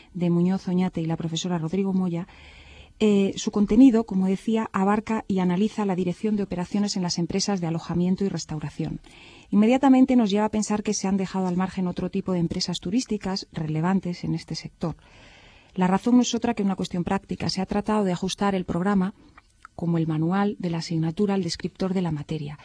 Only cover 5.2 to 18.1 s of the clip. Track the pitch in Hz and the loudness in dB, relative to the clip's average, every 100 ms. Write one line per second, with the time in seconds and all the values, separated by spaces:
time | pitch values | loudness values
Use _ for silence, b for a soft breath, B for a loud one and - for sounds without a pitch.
5.2 | - 190 180 175 214 - 208 180 175 175 | -2 0 2 2 0 0 -2 0 -2 -2
6.2 | 214 214 196 180 180 208 208 196 175 - | -2 -2 -2 -4 -4 -2 -2 -2 -2 -2
7.2 | 170 196 202 196 165 165 - 170 180 190 | -2 -2 -2 -2 -2 -4 -4 0 0 0
8.2 | 196 165 - 156 147 - 156 170 B B | -2 -4 -8 -8 -8 -6 -8 -8 B B
9.2 | B B B 202 214 262 277 262 262 247 | B B B 4 4 6 6 6 6 6
10.2 | 214 202 214 214 208 208 214 202 190 196 | 4 2 0 -2 -2 -2 -2 -2 -2 -2
11.2 | 185 190 185 175 185 - 180 175 180 196 | -2 -2 -2 0 -2 -2 -4 -4 -4 -4
12.2 | 185 180 170 180 - 170 175 240 - 214 | -2 0 0 -2 -4 -6 -2 -2 -2 -4
13.2 | 190 196 - - 156 156 175 196 180 175 | -4 -6 -8 -8 -4 -2 2 0 0 -6
14.2 | 165 160 - 160 160 - 165 - B B | -4 -6 -6 -10 -12 -8 -8 -8 B B
15.2 | B B B B B - 180 196 240 247 | B B B B B -2 0 2 4 4
16.2 | 233 233 226 233 196 190 180 180 170 196 | 4 0 -2 -2 -2 -2 -4 -4 -2 -4
17.2 | - 190 185 185 190 208 202 214 196 | -4 -6 -4 -4 -2 -4 0 0 0